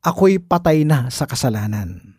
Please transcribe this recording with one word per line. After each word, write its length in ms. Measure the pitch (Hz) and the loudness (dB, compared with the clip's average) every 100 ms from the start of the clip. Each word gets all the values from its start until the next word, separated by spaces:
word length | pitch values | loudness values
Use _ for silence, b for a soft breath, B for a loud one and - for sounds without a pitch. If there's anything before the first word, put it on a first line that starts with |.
| - | -4
Ako'y 320 | 175 196 190 | 2 2 2
patay 480 | - 175 175 156 151 | 0 0 2 2 4
na 240 | 147 123 | 2 0
sa 160 | - 147 | -6 -6
kasalanan. 880 | 127 131 107 107 107 92 90 - | -2 -2 -2 -4 -4 -8 -12 -18